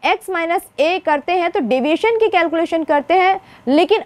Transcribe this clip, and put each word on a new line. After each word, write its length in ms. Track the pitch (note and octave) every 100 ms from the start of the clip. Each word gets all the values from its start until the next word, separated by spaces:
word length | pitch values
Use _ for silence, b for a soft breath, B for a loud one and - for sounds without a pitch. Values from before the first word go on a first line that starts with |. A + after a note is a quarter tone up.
| D4+
X 240 | F#4 -
minus 380 | F4+ E4 F4 - -
A 180 | D4+ F4+
करते 340 | D#4 D4 C#4+
हैं 180 | F4+ F4
तो 100 | E4+
deviation 560 | A#3+ B3+ C4 D#4+ A4 A4+
की 100 | A4
calculation 560 | F4+ E4+ D#4+ E4+ E4
करते 300 | D#4 D4 -
हैं। 260 | F4+ F#4 F#4+ B B -
लेकिन 340 | D4 F4+ G#4